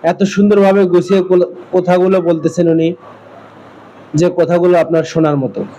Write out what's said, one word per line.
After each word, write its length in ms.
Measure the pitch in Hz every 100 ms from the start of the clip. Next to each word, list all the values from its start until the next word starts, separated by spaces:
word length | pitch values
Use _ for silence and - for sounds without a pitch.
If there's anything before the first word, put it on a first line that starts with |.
এত 180 | 165 170
সুন্দরভাবে 600 | 196 196 202 208 196 196
গুছিয়ে 360 | 185 175 - 196 180
কোল-, 240 | 185 175 - -
কথাগুলো 440 | 180 175 180 185 190
বলতেছেন 460 | 170 165 151 156 170
উনি, 200 | 165 165 170 - - - - - - - - - - -
যে 120 | 151 175 175
কথাগুলো 380 | 165 175 180 175
আপনার 260 | 160 165 156
শোনার 240 | 165 156 143
মতো 240 | 127 104 101